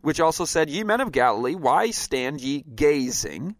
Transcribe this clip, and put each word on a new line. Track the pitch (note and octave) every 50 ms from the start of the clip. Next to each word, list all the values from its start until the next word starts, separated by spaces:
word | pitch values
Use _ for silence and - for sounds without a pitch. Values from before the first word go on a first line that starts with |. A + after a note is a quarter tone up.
which | - D3 D3+ -
also | E3 D#3+ D#3 - F3+
said, | D#3 - E3+ D#3+ D3+
'Ye | C#3+ F#3+ A3
men | G#3 G#3+ A#3+
of | C4+ A3 D3
Galilee, | C3+ A#2 B2 G#2+ G#2 B2 B2+ E3
why | F#3+ D3+ B2+ C3+ F3 G#3+ A#3+
stand | A3 - - - - C3 B2+ B2+ D3 C#3+
ye | B2+ C3+ C#3+ C#3+
gazing | - D3+ A#2 G#2+ D3 D3 D3 C#3+ B2+ B2+ A#2+ - - D#2 D2 E2+ C3 F3+ A3